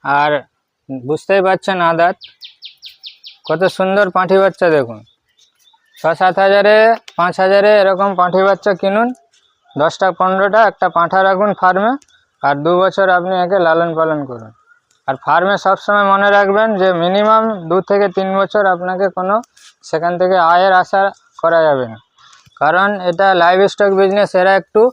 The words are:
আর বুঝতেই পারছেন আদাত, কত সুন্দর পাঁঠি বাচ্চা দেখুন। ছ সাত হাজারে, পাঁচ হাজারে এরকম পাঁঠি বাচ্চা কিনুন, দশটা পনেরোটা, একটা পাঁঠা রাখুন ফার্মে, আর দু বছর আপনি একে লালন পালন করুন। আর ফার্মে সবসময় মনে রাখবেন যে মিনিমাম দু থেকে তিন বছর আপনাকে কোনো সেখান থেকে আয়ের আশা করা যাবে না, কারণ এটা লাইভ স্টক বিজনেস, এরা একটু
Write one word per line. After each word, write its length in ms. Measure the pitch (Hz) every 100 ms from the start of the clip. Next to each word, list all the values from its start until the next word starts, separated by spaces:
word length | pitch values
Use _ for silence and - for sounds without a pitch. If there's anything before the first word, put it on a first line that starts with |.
আর 260 | 139 143 147 147 - _ _ _ _
বুঝতেই 540 | 135 123 156 - 196
পারছেন 340 | 185 190 - 185
আদাত, 340 | 170 165 170 196 - _ - _ - _ - - - - - -
কত 180 | - 160 185
সুন্দর 380 | - 190 196 202
পাঁঠি 260 | 180 180 190
বাচ্চা 280 | 196 175 180
দেখুন। 280 | 156 120 107 110 _ _ _ _ _ _ _ _ _
ছ 40 | 160
সাত 200 | 165 185 175
হাজারে, 380 | 196 202 202 214 220 226 -
পাঁচ 200 | - 180 180
হাজারে 340 | 190 196 208 214
এরকম 320 | 196 185 196 185
পাঁঠি 240 | 180 180
বাচ্চা 300 | 196 190 -
কিনুন, 340 | 185 196 202 233 254 _ _ _ _ _ -
দশটা 320 | 156 - 190
পনেরোটা, 480 | 175 185 190 196 202 220
একটা 200 | 190 185
পাঁঠা 300 | 170 170 190
রাখুন 280 | 190 185 208
ফার্মে, 380 | 185 185 185 208 277 _ _ _ _
আর 120 | 139 143
দু 160 | 151 180
বছর 300 | 185 180 190
আপনি 240 | 180 175 185
একে 220 | 175 196
লালন 320 | 170 165 170
পালন 260 | 160 160 156 135
করুন। 260 | 120 113 113 _ _ _ _ -
আর 60 | 131
ফার্মে 340 | - 156 185 196
সবসময় 480 | 196 190 - 208 202
মনে 220 | 196 202
রাখবেন 380 | 202 196 196 220 202
যে 100 | 190
মিনিমাম 520 | 175 170 190 208 220 226 208 165
দু 100 | 180
থেকে 260 | 180 202 202
তিন 200 | 180 190 190
বছর 260 | 190 214 196
আপনাকে 400 | 180 180 185 196
কোনো 240 | 180 185 214 247 _ - _
সেখান 280 | - 160 170 175
থেকে 180 | 185 185
আয়ের 280 | 165 175 190
আশা 300 | 185 175 196 196 - _ -
করা 220 | 165 165
যাবে 240 | 160 139 123
না, 100 | 110 _ _ _ _ _ _
কারণ 300 | 143 170 196 208
এটা 260 | 180 170 196
লাইভ 260 | 185 170 185 202
স্টক 240 | - 202
বিজনেস, 380 | 190 196 202 196
এরা 180 | 185 185
একটু 280 | 196 180 214 240